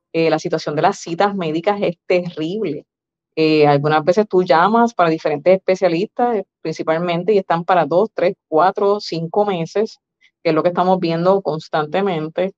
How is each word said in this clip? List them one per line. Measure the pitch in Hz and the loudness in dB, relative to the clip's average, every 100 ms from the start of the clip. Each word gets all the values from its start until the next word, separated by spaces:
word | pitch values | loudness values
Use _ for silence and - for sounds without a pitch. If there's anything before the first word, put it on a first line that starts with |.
| _ | _
eh, | 165 160 | -2 0
la | 156 | 0
situación | 170 160 165 | -2 -4 -4
de | 151 | -2
las | 175 196 | 0 -2
citas | 175 170 202 196 | -8 -2 -2 -2
médicas | 160 160 202 202 | -4 -2 -2 -2
es | 180 170 - | -4 -6 -2
terrible. | 180 180 156 160 208 190 147 - _ _ _ _ - | -2 -2 -6 -6 -4 -6 -8 -12 _ _ _ _ -2
Eh, | 156 156 147 | 2 4 4
algunas | 143 151 156 | 4 2 2
veces | 151 196 214 | 2 2 2
tú | 185 | 0
llamas | 180 160 175 233 233 | 4 4 4 4 2
para | - 170 | 2 0
diferentes | 160 160 147 170 | 0 -2 0 2
especialistas, | 190 - 185 185 160 214 - 240 214 | 2 2 0 0 0 -4 -2 -2 -2
eh, | - _ | -6 _
principalmente, | 156 160 - 160 175 170 175 | -10 -6 -4 -2 -2 -2 0
y | 202 | 0
están | 190 170 | 0 -2
para | 175 180 143 | 2 0 2
dos, | 170 220 | 0 0
tres, | - 175 190 _ | 0 -2 -2 _
cuatro, | 156 180 202 202 208 | 2 2 2 0 0
cinco | - 165 165 208 208 | -4 -8 -4 -2 -2
meses, | 175 165 202 220 - _ _ _ _ | -2 -4 -2 -4 -6 _ _ _ _
que | 170 | -2
es | |
lo | 156 | 0
que | 175 | 0
estamos | 175 180 185 | 0 2 0
viendo | 170 165 175 196 | 0 0 2 2
constantemente. | 151 156 - 165 151 180 196 185 156 175 185 | 0 -6 -4 -4 -2 -2 -2 -4 -4 -4 -6